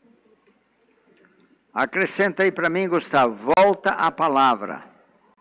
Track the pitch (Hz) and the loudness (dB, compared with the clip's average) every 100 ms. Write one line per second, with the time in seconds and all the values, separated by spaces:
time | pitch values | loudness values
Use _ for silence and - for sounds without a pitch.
0 | 233 226 214 220 _ _ _ _ _ _ | _ _ _ _ _ _ _ _ _ _
1 | _ _ _ _ _ _ _ 110 135 185 | _ _ _ _ _ _ _ -4 -4 -2
2 | 190 - 196 170 190 170 165 175 185 170 | -4 -2 -2 0 0 0 -2 -2 -2 -2
3 | - 143 123 104 117 170 202 190 196 - | 0 0 0 0 0 4 4 2 -2 -2
4 | 165 - 165 135 135 107 98 71 - _ | -2 -2 0 2 2 2 -4 -12 -16 _
5 | _ _ _ _ | _ _ _ _